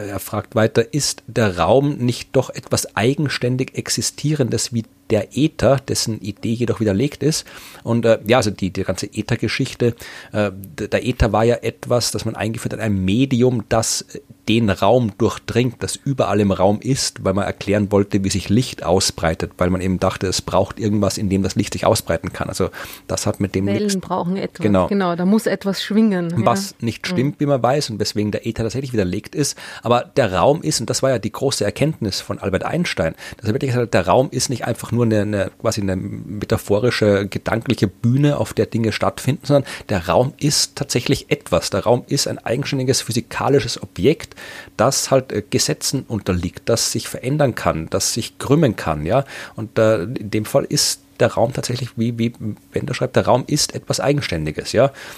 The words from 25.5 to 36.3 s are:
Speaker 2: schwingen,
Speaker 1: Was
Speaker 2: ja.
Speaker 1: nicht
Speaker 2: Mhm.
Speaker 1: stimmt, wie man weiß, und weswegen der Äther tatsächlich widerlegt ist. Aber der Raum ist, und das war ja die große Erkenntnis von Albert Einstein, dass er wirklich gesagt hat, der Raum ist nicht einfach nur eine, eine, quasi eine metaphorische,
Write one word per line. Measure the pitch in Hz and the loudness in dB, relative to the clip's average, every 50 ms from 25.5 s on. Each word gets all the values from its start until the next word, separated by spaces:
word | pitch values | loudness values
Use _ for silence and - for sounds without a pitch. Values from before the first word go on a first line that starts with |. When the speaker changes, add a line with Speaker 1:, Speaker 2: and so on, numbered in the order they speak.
| - 190 - 196 190 - - | -2 -2 -2 -4 -4 -4 -4
Speaker 2:
schwingen, | - 202 214 220 220 196 180 170 165 170 175 113 | 0 2 4 4 4 4 2 -2 -2 -2 0 2
Speaker 1:
Was | 123 117 117 98 101 | 2 2 2 -2 -6
Speaker 2:
ja. | - _ - | -10 _ -4
Speaker 1:
nicht | 117 104 - - | -4 -4 -4 -6
Speaker 2:
Mhm. | - 180 | -4 -2
Speaker 1:
stimmt, | 117 123 143 147 - | 0 0 0 0 -2
wie | 151 | 0
man | 143 143 131 | 0 2 2
weiß, | 120 120 135 151 143 - | 2 2 2 2 0 -4
und | 117 101 | -4 -4
weswegen | 107 - - 107 104 104 | -4 -2 -2 -2 -2 -2
der | 101 - - | -2 -4 -6
Äther | 117 110 - 113 | -6 -4 -4 -4
tatsächlich | 110 - 123 135 127 123 | -4 -4 -6 -8 -2 -2
widerlegt | 107 95 90 92 104 - - - | 0 0 0 -2 -4 -8 -8 -4
ist. | 156 143 - - - - - - - - | -2 -2 -2 -4 -8 -14 -16 -16 -8 0
Aber | 113 120 120 123 - _ | 2 2 2 2 0 _
der | 147 127 104 92 | 2 2 4 4
Raum | 90 85 120 147 165 165 | 4 6 6 4 4 0
ist, | 156 151 - | -2 -2 -2
und | 120 101 | -2 -2
das | 123 - - | -2 0 0
war | 131 | 0
ja | 131 113 | 0 0
die | 101 107 - | -2 -4 -6
große | - 120 135 123 - 104 | -2 -2 -2 0 0 -2
Erkenntnis | 101 - - 135 151 156 - 120 101 - - | -2 0 0 0 0 0 -2 -4 -4 -4 -4
von | - - - - | -6 -8 -10 -4
Albert | - 98 95 92 - | -2 0 0 0 0
Einstein, | - - 156 175 - - - 87 80 - - - - - - | 0 -2 -2 -2 -2 -2 -2 -2 -2 -2 -6 -14 -18 -16 -8
dass | - 101 | -4 -2
er | 107 | -2
wirklich | 139 143 131 | -2 0 0
gesagt | 120 123 120 110 | 0 0 -2 2
hat, | - | 2
der | 107 87 | 2 4
Raum | 90 87 117 135 - | 6 4 4 4 2
ist | - 131 - - | 0 -4 -2 -2
nicht | 131 113 - | -2 -4 -2
einfach | 123 117 - - - 113 | -4 -4 -6 -4 -4 0
nur | 117 120 | 2 2
eine, | 113 110 107 101 | 4 4 2 2
eine, | 104 104 101 95 - - _ | 0 0 -2 -2 -4 -6 _
quasi | - 113 107 - | -2 -2 -2 0
eine | 101 95 92 | -2 -2 -2
metaphorische, | 95 104 101 107 110 113 - | -2 -4 -6 -8 -10 -10 -10